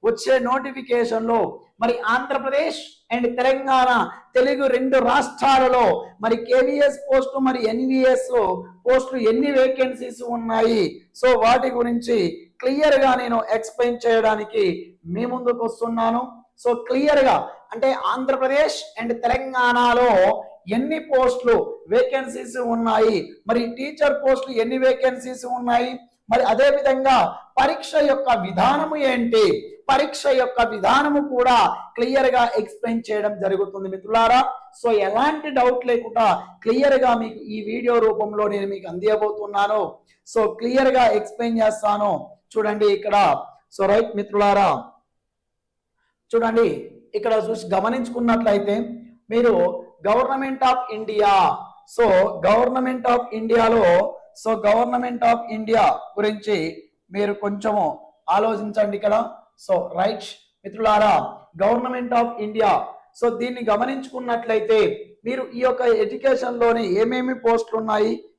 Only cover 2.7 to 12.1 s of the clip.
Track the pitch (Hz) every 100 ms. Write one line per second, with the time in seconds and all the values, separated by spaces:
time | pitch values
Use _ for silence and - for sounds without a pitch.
2.7 | - - _ _ 240 240 247 254 269 269
3.7 | 262 254 240 180 - _ 254 254 269 269
4.7 | 247 262 262 240 262 - - 269 269 254
5.7 | 254 220 160 - - 220 233 - 254 285
6.7 | 285 285 - - 269 262 277 262 247 220
7.7 | 226 262 262 254 254 - 247 196 180 -
8.7 | - 240 262 262 262 220 233 285 269 262
9.7 | 262 254 240 247 233 240 233 226 226 226
10.7 | 226 180 - _ - 254 240 220 247 262
11.7 | 240 240 233 233